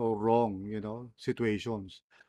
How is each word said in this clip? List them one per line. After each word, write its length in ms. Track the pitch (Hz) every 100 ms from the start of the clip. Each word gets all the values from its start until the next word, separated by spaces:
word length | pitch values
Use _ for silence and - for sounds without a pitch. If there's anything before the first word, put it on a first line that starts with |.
or 160 | 117 107
wrong, 480 | 110 117 117 95 101
you 160 | 107
know, 300 | 107 113 123 -
situations. 800 | - 127 117 104 120 110 95 - _ _